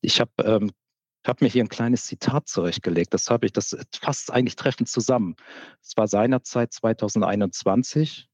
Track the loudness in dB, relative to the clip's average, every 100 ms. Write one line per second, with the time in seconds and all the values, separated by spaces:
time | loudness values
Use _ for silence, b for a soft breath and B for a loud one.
0 | 0 0 0 0 2 2 0 -6 _ _
1 | _ _ -4 2 2 4 0 -2 0 0
2 | -2 -4 -2 -2 -2 -2 -2 -2 0 0
3 | 0 -2 0 2 2 0 -4 -8 -10 -8
4 | -4 -4 -2 0 0 0 -2 -2 -2 -2
5 | 0 0 0 -6 B B B B -8 -2
6 | 2 2 4 2 0 -2 -2 -2 -2 0
7 | 0 0 0 0 0 0 2 2 2 0
8 | -2 -4 -20